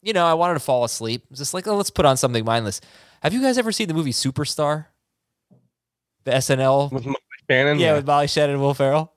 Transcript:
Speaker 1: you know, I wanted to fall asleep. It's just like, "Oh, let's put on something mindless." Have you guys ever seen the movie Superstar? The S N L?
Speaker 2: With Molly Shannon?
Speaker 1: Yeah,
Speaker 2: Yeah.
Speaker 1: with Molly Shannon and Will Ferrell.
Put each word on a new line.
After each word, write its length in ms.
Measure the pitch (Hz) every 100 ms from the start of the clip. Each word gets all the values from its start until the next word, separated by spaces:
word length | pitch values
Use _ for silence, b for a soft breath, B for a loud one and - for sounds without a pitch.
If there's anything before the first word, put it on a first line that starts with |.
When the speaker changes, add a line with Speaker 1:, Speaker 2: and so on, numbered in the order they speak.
Speaker 1:
you 80 | 196
know, 140 | 202 170
I 80 |
wanted 200 | 160 175
to 60 | 160
fall 240 | - 127
asleep. 400 | 120 - 113 117 _
It's 100 | 131
just 140 | 139
like, 120 | 180 -
"Oh, 100 | 202
let's 140 | 196
put 140 | -
on 120 | 151 131
something 280 | 131 120
mindless." 360 | 110 117 110 95 b b b b
Have 100 | 151
you 80 | 226
guys 180 | 269 254
ever 140 | 226
seen 160 | 208 208
the 60 |
movie 180 | 160 147
Superstar? 720 | 117 - 135 147 - 147 151 156 _ _ _ _ _ _ _ _ _ _ _ _ _
The 100 | -
S 160 | 131 -
N 100 | 135
L? 300 | 131 139 143
Speaker 2:
With 140 | 131 120
Molly 100 | 139 _ - _
Shannon? 280 | 131 139 147
Speaker 1:
Yeah, 80 | 165
Speaker 2:
Yeah. 80 |
Speaker 1:
with 120 | 151 139
Molly 200 | 147 147
Shannon 280 | - 147 139
and 40 |
Will 140 | 139
Ferrell. 380 | 139 135 147 156